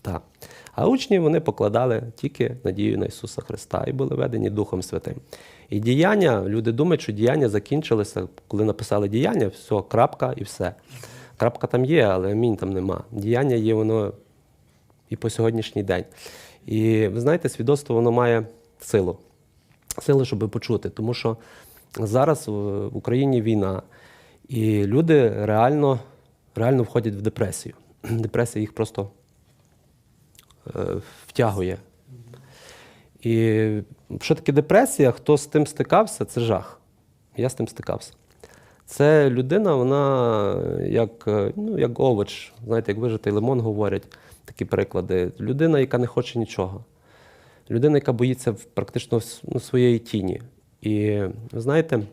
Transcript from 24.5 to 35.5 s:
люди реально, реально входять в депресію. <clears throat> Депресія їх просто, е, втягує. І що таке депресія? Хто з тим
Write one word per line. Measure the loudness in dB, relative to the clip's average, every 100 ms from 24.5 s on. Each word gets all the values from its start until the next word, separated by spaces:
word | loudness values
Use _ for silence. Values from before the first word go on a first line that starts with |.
| -2 0 0
люди | 2 2 4 4 4 2
реально, | 0 4 4 4 2 0 -6 -20 _ _ _
реально | -2 2 2
входять | 2 0 -2
в | -2
депресію. | -4 -2 -4 -4 -14 -18 _
<clears throat> | _
Депресія | -6 -4 -2 -2 -2 -2
їх | -6
просто, | -4 -6 -6 -10 _ _ _ _ _ _ _ _ _ _ _ _ _ _ _ -12
е, | -6 -4 -6 -10 -20 -6
втягує. | 0 2 2 -4 -4 -12 _ _ -20 -20 -20 -20 -20 -20 -20 -20 -20 _ _
І | -2 2 2 2 2 -2 -6 -18 _ -12
що | -2
таке | 0 4
депресія? | 2 6 4 4 4 4
Хто | 4 2 2
з |
тим | 4